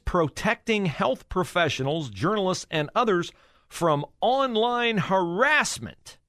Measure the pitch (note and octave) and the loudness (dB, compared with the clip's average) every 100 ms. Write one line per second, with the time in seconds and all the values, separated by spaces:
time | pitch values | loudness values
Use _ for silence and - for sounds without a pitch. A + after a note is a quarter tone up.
0 | - F3+ D#3+ - G#3+ A#3 - G#3+ F#3+ - | -2 0 0 0 -2 -2 0 0 0 0
1 | G#3+ C4 - F#3 F3+ F3 D#3+ - C3+ E3 | -2 -2 -4 -4 -2 0 0 0 -2 -4
2 | C3+ F#2+ D#3 G#3+ F#3 F3+ - D#3 D3 G#3+ | -6 -2 0 0 0 -2 -4 -4 -2 0
3 | A#3+ F3+ E3+ - _ _ _ - E3+ D3 | 2 0 -2 -10 _ _ _ -2 2 2
4 | D3 _ G#3 C4+ C4+ A3 A#3+ A#3+ A#3 A3 | -2 _ 0 2 2 2 0 2 0 0
5 | D3+ F#3+ F3 F3+ C4+ D4 A#3 - A2+ - | 0 0 0 2 2 2 0 -4 -12 -14
6 | - - | -20 -20